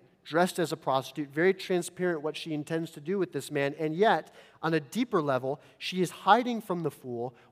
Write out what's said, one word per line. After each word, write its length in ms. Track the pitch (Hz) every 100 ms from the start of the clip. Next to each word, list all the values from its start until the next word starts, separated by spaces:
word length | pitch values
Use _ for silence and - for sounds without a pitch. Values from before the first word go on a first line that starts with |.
| _ _
dressed 360 | - 156 185 -
as 120 | 156
a 60 | 156
prostitute, 500 | 147 131 127 - 139
very 260 | 143 185
transparent 680 | 185 - 180 170 - 180 160
what 160 | 156 147
she 160 | 170
intends 380 | 151 147 165 165
to 100 | 151
do 180 | 147 202
with 140 | 170
this 180 | 143 131
man. 240 | 147 139 147
And 160 | 156
yet, 400 | 160 220 165 - - - -
on 120 | 160
a 60 | 160
deeper 420 | 139 208 262 185
level, 380 | 143 127 131 147 - -
she 240 | - 185
is 80 | 165
hiding 520 | - 190 226 247 226
from 220 | - 175
the 80 | 156
fool 440 | - 127 120 123 - _